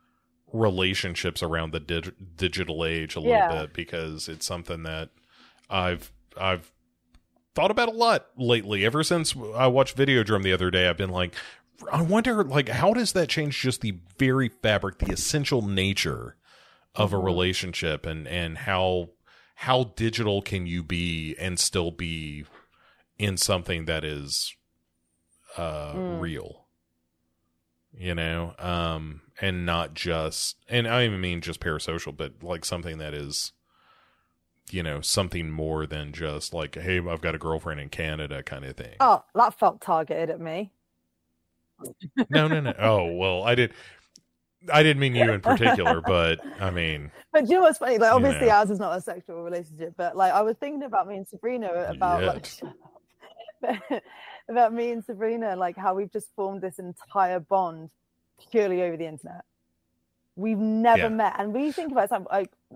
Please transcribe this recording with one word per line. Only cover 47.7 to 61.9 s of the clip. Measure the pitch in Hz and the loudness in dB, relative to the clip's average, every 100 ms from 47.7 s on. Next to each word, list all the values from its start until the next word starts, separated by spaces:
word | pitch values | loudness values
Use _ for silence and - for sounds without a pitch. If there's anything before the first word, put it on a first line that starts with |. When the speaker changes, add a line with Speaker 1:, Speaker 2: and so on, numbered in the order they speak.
| 254 | 6
Speaker 2:
funny? | 247 226 | 2 4
Like, | 226 | 6
Speaker 1:
you | 247 | 6
Speaker 2:
obviously, | 277 - 233 | 6 4 6
Speaker 1:
know. | |
Speaker 2:
ours | 208 208 | 6 6
is | 202 | 0
not | 190 180 | -2 -4
a | |
sexual | - 180 180 170 | -6 -12 -12 -10
relationship, | 170 175 156 156 165 165 | -6 -8 -8 -12 -12 -6
but, | 175 190 | -4 4
like, | 185 | 4
I | 185 | 4
was | 214 226 | 2 -2
thinking | 285 294 | -6 -8
about | 277 208 185 | -2 0 0
me | 196 | -6
and | 196 | -10
Sabrina | 202 233 247 202 175 175 | -8 -4 -4 -4 -4 -4
about, | - 180 175 | 0 2 2
like, | 92 - - - | 2 -2 -8 -14
Speaker 1:
Yet. | - - - - _ _ - - - - | -16 -16 -20 -20 _ _ -20 -20 -20 -6
Speaker 2:
<laughs> | |
shut | 247 214 - | -4 -4 -4
up. | 214 - | -8 -8
<laughs> | - - - - | -18 -20 -18 -4
About | 233 226 | 2 4
me | 233 233 | 2 -4
and | 233 | -4
Sabrina, | 226 196 226 233 220 185 | -8 -4 -2 -2 -2 -2
like, | 180 175 | -2 -2
how | 196 | -2
we've | 190 202 | -2 -4
just | 214 - | -6 -8
formed | - 196 196 | -6 -4 -4
this | 185 - | -8 -8
entire | 180 - - 202 180 180 | -14 -14 -4 0 2 0
bond | 151 196 175 160 160 _ _ _ _ _ _ | 0 0 0 -6 -16 _ _ _ _ _ _
purely | 233 202 180 | 2 2 2
over | 175 160 | 0 -2
the | |
internet. | 165 156 165 175 - _ _ _ _ _ _ _ _ - | -8 -10 -16 -18 -20 _ _ _ _ _ _ _ _ -6
We've | 214 208 | -2 0
never | 220 220 233 226 | 0 4 6 6
Speaker 1:
Yeah. | 220 | 4
Speaker 2:
met. | 220 214 - | 2 0 0
And | 202 | -2
we | 226 294 | -2 -2
think | 277 320 | -4 -2